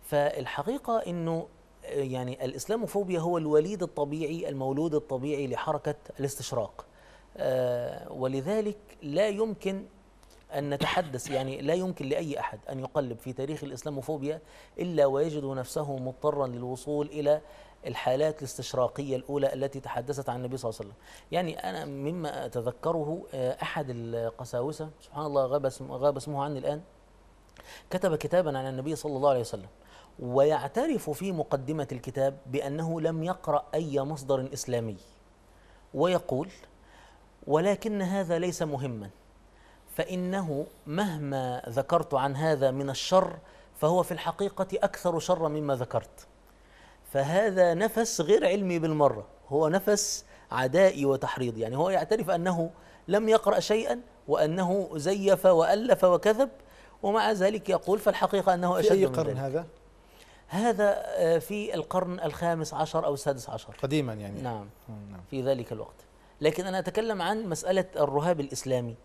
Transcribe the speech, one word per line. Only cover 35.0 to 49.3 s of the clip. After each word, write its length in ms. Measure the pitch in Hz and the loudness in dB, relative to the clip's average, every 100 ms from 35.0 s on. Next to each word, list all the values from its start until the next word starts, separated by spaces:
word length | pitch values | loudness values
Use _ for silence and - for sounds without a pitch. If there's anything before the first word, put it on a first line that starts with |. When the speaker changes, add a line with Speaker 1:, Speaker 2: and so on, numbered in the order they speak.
| - - _ _ _ - - - - | -16 -20 _ _ _ -20 -20 -20 -10
Speaker 1:
ويقول: 540 | 135 170 180 - 127 - - - - - - - - - _ - | 0 2 2 0 -4 -4 -12 -20 -20 -20 -20 -20 -20 -20 _ 0
"ولكن 560 | 147 190 196 226 208 | 4 4 2 -2 -2
هذا 360 | 180 196 175 170 | -2 -2 0 0
ليس 240 | 180 165 | 0 -2
مهمًا، 480 | 160 139 135 113 101 - - - - _ - - - | -4 -2 -4 -6 -10 -16 -20 -20 -20 _ -20 -20 -10
فإنه 720 | - - 180 180 196 170 139 160 - - | -6 -4 -2 -2 -2 -2 -4 -6 -12 -6
مهما 760 | 160 208 156 143 135 127 123 - | -2 -2 -2 -2 -2 -2 -4 -2
ذكرت 460 | 117 135 170 - | -2 2 2 4
عن 220 | 139 135 135 | 2 2 2
هذا 340 | 160 147 135 | 2 4 4
من 200 | 135 139 | 2 -4
الشر 460 | 131 - 185 185 - - - - - | -4 4 4 4 -6 -18 -20 -20 0
فهو 260 | 151 180 | 2 4
في 100 | 170 | 2
الحقيقة 540 | 165 - 165 202 - 190 | -2 -4 -2 -4 -2 -4
أكثر 440 | 196 196 - 180 165 | 0 0 0 0 0
شرا 300 | - 180 160 | 2 2 2
مما 280 | 151 147 135 | 0 0 -2
ذكرت." 500 | 123 117 - - - _ - _ - - - - - | 0 -2 -4 -20 -20 _ -20 _ -20 -20 -20 -20 -4
فهذا 600 | 139 139 180 214 185 175 | 0 2 4 4 6 6
نفس 460 | 170 214 226 226 - | 6 2 2 0 0
غير 260 | 156 214 - | 4 6 6
علمي 320 | 196 190 170 | 2 2 0
بالمرة، 480 | 160 151 139 110 - | 2 4 4 4 -10